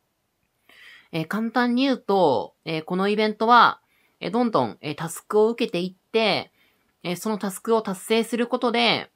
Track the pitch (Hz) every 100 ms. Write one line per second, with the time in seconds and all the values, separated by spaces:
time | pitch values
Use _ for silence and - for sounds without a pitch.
0 | _ _ _ _ _ _ _ - - -
1 | _ 165 160 208 226 254 240 240 277 254
2 | - 196 160 110 76 _ 147 160 156 185
3 | 196 214 214 214 220 240 160 - _ _
4 | _ _ 165 226 240 147 117 - 147 156
5 | 160 - - 208 220 233 233 170 185 -
6 | _ 226 214 147 - _ _ _ _ _
7 | 170 175 220 208 202 190 226 226 214 185
8 | - 226 226 233 240 247 247 233 226 135
9 | -